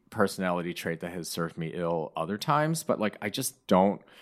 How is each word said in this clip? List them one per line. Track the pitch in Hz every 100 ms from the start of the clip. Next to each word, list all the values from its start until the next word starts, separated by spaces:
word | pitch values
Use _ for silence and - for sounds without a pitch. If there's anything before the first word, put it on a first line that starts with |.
| -
personality | - 98 - 92 87 87
trait | 82 90 80
that | 87
has | 90 82
served | - 82 82
me | 80
ill | 87 85 82 78 82
other | 82 104
times, | - 147 156 160
but, | - -
like, | 104 -
I | 104
just | 135 131 - -
don't | 92 98 - - -